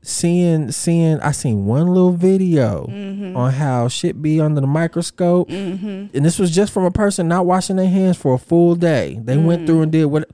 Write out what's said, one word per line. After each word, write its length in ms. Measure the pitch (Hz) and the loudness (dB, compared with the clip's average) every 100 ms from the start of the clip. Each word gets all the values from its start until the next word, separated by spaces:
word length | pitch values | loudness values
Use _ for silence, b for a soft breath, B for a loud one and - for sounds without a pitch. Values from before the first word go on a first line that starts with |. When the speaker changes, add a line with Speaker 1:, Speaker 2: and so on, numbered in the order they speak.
Speaker 1:
seeing, 680 | - - 170 175 175 160 139 | -10 -4 0 2 2 0 -2
seeing, 480 | - - 170 165 156 | -4 -2 2 2 0
I 100 | - | -2
seen 340 | 143 143 107 98 | -2 -2 0 0
one 200 | 123 175 | 0 2
little 240 | 185 180 | 4 2
video 720 | 180 180 190 185 160 117 90 - | 2 2 2 2 2 2 -2 -6
Speaker 2:
Mm-hmm. 500 | 101 139 196 196 175 | -10 -10 -8 -8 -4
Speaker 1:
on 160 | 123 | -2
how 360 | 131 151 123 120 | 0 -2 0 -2
shit 320 | - 127 - | -2 -6 -4
be 200 | 156 156 | -2 0
under 200 | 151 151 | 0 0
the 60 | 135 | 0
microscope. 840 | 147 165 170 170 - 180 180 180 | 0 -2 -4 -8 -2 0 2 0
Speaker 2:
Mm-hmm. 640 | 175 196 185 208 196 202 135 | -4 -6 -6 -8 -10 -8 -2
Speaker 1:
And 80 | |
this 140 | 151 170 | 0 2
was 160 | 185 | 0
just 180 | 165 202 | 0 0
from 120 | - | 0
a 60 | 180 | -2
person 380 | 190 208 196 170 | 0 -2 0 -2
not 180 | 175 180 | 0 2
washing 300 | 185 - 190 | 0 0 0
their 120 | 185 | 2
hands 280 | 190 190 180 | 2 2 0
for 180 | 143 | 0
a 40 | 127 | -2
full 360 | - 170 170 | 0 2 4
day. 440 | 170 170 147 78 85 | 2 0 0 -2 -8
They 140 | 113 135 | -2 0
went 240 | 160 170 | 2 0
Speaker 2:
Mm-hmm. 40 | 160 | 2
Speaker 1:
through 160 | 165 | 2
and 100 | 156 | 2
did 120 | 160 151 | 2 0
what 220 | 151 156 | 0 -4